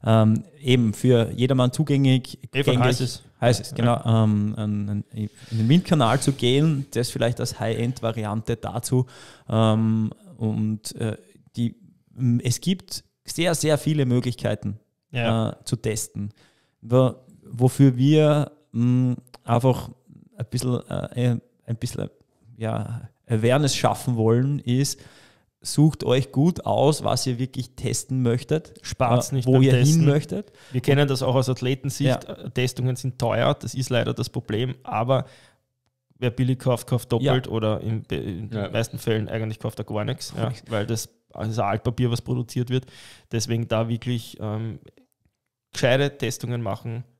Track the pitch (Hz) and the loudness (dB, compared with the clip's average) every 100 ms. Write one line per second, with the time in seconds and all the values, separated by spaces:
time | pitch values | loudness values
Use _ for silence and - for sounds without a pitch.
0 | - 113 110 110 - - 127 127 113 104 | 4 4 6 2 -2 -10 2 4 4 0
1 | 127 120 113 - 123 131 123 - 156 139 | 2 4 2 0 0 2 0 0 0 4
2 | 135 131 123 - - 131 143 123 127 131 | 4 2 0 -18 -8 -2 2 4 4 2
3 | 127 - - _ 120 113 - - 117 117 | -2 -6 -16 _ 0 2 -2 -2 0 2
4 | - 113 107 104 104 107 107 104 101 101 | 2 4 4 2 0 -4 -4 -4 -4 -6
5 | - 107 104 - - 113 113 165 180 165 | -8 -8 -8 -10 -8 -2 4 4 4 2
6 | 113 131 - 135 120 135 156 147 135 - | 4 2 0 0 2 2 2 0 -4 -4
7 | 123 - 113 123 123 - 110 110 117 127 | -4 -2 -2 -2 -6 -4 -4 -2 -4 -4
8 | 113 113 107 107 - 120 - 113 - 127 | -6 -4 -4 -6 -4 -6 -4 -8 0 0
9 | 127 - - - - 113 110 110 110 110 | 0 -6 -20 -20 -4 2 2 4 2 0
10 | 107 - - 165 110 110 107 107 - - | -2 -8 -20 -6 -4 -2 -2 -4 -8 -8
11 | 113 104 _ _ _ - 117 - - _ | -8 -8 _ _ _ -4 -4 -6 -20 _
12 | _ - 127 120 123 - - 185 - - | _ -2 0 2 0 -2 -2 -4 -6 -14
13 | _ _ - - 170 165 151 147 - 151 | _ _ -14 -2 0 2 2 2 2 0
14 | 131 123 123 120 110 107 107 104 _ _ | 2 2 0 -4 -4 -4 -6 -8 _ _
15 | _ 123 117 113 110 - - 117 - 104 | _ -4 0 0 -2 -4 -6 -4 -4 -4
16 | - - 101 - _ _ _ _ 117 123 | -6 -8 -10 -12 _ _ _ _ 0 4
17 | 131 - _ - - 117 127 - 139 120 | 4 0 _ -20 -16 0 0 6 6 6
18 | 135 156 151 147 147 - _ 110 120 123 | 4 6 6 4 0 -8 _ 0 2 2
19 | 127 123 _ - - 120 131 120 - - | 2 -2 _ -20 0 2 4 2 -2 -14
20 | _ - _ _ 135 123 127 123 - 50 | _ -20 _ _ -6 -4 -2 -2 -4 -6
21 | 50 - 123 117 - _ - 117 117 - | -6 -2 0 0 -4 _ -10 -6 -6 -6
22 | - _ _ _ 107 120 110 113 104 113 | -8 _ _ _ _ -10 -6 -4 -6 -8
23 | - _ _ 113 117 127 147 - 120 104 | -12 _ _ 0 4 4 2 2 0 0
24 | - 120 110 117 135 143 - 123 139 - | -2 0 2 4 2 -2 0 0 0 -4
25 | - - _ _ _ _ - - 156 147 | -14 -20 _ _ _ _ -6 4 4 4
26 | - 127 131 - 156 170 - 104 135 151 | 0 0 0 0 0 0 -2 2 2 2
27 | - 123 - 120 131 - 120 - - 113 | 0 -2 -2 -4 -4 -6 -12 -8 -6 -6
28 | - 131 123 120 - 156 - - - - | -4 -2 0 0 -2 -4 -4 -18 -14 -2
29 | 127 120 - 139 123 131 135 127 139 160 | 2 2 2 -2 4 6 6 6 6 6
30 | 160 143 151 185 - _ - 127 131 139 | 4 4 0 -8 -8 _ -8 -6 0 2
31 | 143 127 131 127 127 127 127 131 143 - | 2 0 0 0 0 -2 -2 -2 -4 -2
32 | 143 127 - - - 120 127 - 127 127 | 0 0 -4 -14 -10 -4 -4 -2 -4 -2
33 | 131 123 120 107 127 143 - - 127 123 | -6 -4 -2 2 0 0 -4 -6 -2 0
34 | 117 120 120 - - 107 127 131 - 110 | 0 -2 -4 -6 -6 -4 -4 -8 -8 -4
35 | 117 131 131 - _ _ _ _ _ _ | 0 -2 -2 -14 _ _ _ _ _ _
36 | _ _ 123 117 127 127 135 120 - 127 | _ _ -6 -2 -2 0 0 -2 -2 -4
37 | - 117 131 127 127 110 107 104 101 110 | 0 -2 2 0 -2 -2 -2 -2 -4 -6
38 | - 80 60 90 107 113 98 101 113 117 | -6 -6 -6 -8 -8 -6 -4 -4 -4 -6
39 | - 110 107 113 110 110 117 - 107 107 | -2 -2 -2 -6 -6 -6 -10 -8 -8 -6
40 | 107 127 - - 113 127 - 113 104 117 | -4 -6 -10 -6 -6 -6 -6 -4 -2 -6
41 | - _ _ - 110 110 101 110 - 113 | -8 _ _ -10 -6 -2 -2 -2 -4 -2
42 | 127 117 - 123 117 - 123 127 131 - | 0 -2 -2 -4 -4 -4 -2 -4 -4 -20
43 | - - _ 117 104 117 117 110 113 117 | -20 -20 _ -6 -2 -4 -2 -2 -2 -4
44 | 123 120 - - 107 107 113 101 - _ | -4 -6 -6 -12 -8 -8 -8 -12 -18 _
45 | _ _ _ _ _ _ _ - 131 131 | _ _ _ _ _ _ _ -2 2 2
46 | 143 139 117 113 117 120 110 101 117 113 | 0 -2 -6 -6 -6 -6 -6 -8 -8 -10
47 | 127 _ | -12 _